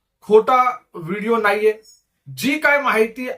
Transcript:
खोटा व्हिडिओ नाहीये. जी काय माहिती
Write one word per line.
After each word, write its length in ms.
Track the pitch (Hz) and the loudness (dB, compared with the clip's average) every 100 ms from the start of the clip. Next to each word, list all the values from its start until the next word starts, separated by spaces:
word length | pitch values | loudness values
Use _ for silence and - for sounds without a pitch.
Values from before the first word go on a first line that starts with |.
| _ _ - | _ _ 2
खोटा 360 | 214 214 254 247 247 _ | 4 4 2 0 -4 _
व्हिडिओ 440 | - 160 202 214 226 | -14 -10 -6 -2 0
नाहीये. 360 | 208 208 214 214 - _ _ _ 139 131 | 0 2 0 -2 -8 _ _ _ -18 -6
जी 200 | 262 302 | -4 0
काय 240 | 302 285 | 2 2
माहिती 480 | 254 214 220 254 254 | 0 0 -2 -4 -12